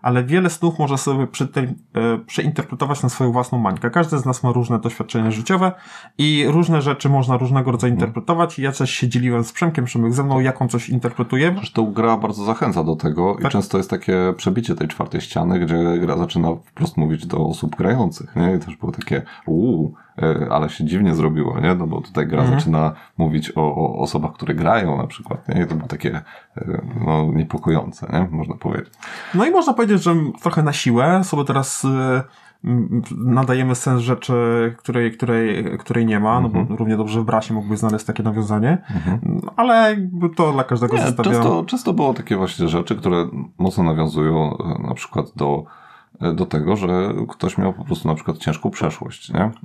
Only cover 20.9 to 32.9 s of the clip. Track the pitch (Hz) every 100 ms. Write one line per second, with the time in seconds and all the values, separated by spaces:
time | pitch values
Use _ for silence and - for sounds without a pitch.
20.9 | 90 98 80 80 78 71 - 80 90 80
21.9 | 80 - 78 76 76 127 - 156 78 78
22.9 | 78 - - 80 78 78 - 76 73 80
23.9 | - 69 - 78 - - - 165 113 90
24.9 | 71 - - - - - - 87 80 135
25.9 | 151 - - - - _ - - 82 -
26.9 | 113 80 78 78 78 78 - - 80 -
27.9 | - - 80 90 80 78 - - 73 -
28.9 | _ - - - 180 262 370 330 240 226
29.9 | 196 165 165 151 - 175 160 151 143 131
30.9 | 117 143 185 185 147 143 131 135 - 135
31.9 | 135 131 131 131 - - _ - 120 107